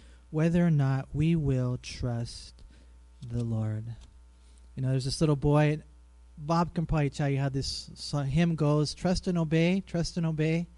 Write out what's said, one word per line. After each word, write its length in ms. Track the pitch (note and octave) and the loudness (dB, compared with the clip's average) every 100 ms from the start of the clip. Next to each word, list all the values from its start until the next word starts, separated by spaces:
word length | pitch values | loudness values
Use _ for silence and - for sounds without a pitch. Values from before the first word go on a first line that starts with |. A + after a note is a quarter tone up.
| - - - | -20 -20 -6
whether 360 | D#3 E3 F3 F3 | 0 2 4 4
or 40 | |
not 380 | D3+ C3+ C3+ C3 | 4 2 0 -4
we 240 | C#3+ D#3+ E3+ | 0 2 2
will 420 | C#3 C3 B2 B2 | 2 0 0 -4
trust 800 | - - B2+ A#2 A#2 - - - - - - - - - A#2+ | -8 -6 -4 -4 -6 -10 -18 -20 -20 -20 -20 -20 -20 -18 -8
the 160 | A#2 | -4
Lord. 400 | A#2 A2+ A2 G#2+ A2+ A#2 - - - - - - - | -2 -2 -2 -4 -8 -12 -16 -20 -20 -20 -20 -20 -14
You 80 | - | -4
know, 80 | C3 | 0
there's 140 | C3+ | 0
this 160 | C3 - | -2 0
little 160 | D#3+ C#3+ | 2 4
boy, 460 | D3 D3 D3+ D3+ - - - - - - | 4 6 4 2 -8 -20 -20 -20 -20 -10
Bob 360 | D3 E3 F3 | -2 0 0
can 120 | - D#3+ | -2 0
probably 240 | D#3+ C#3+ | 2 0
tell 180 | - C#3+ | 0 -2
you 100 | C3+ | 0
how 120 | C#3 | 0
this 400 | C3+ B2+ - - | -2 -6 -8 -12
so-, 240 | - - D3 | -14 -6 -4
hymn 340 | C#3 D3 E3+ | 0 2 2
goes, 400 | D#3+ D3 D3+ D3 | 2 2 2 0
"Trust 320 | - F3+ F3+ - | -2 -2 -2 -2
and 100 | F3 | -2
obey, 460 | D#3+ D#3+ E3+ F#3+ - | 2 2 2 0 -2
trust 300 | E3+ D#3+ - | -4 -4 -2
and 80 | |
obey." 420 | E3 D#3 D#3 E3 F3 | -2 0 0 0 -4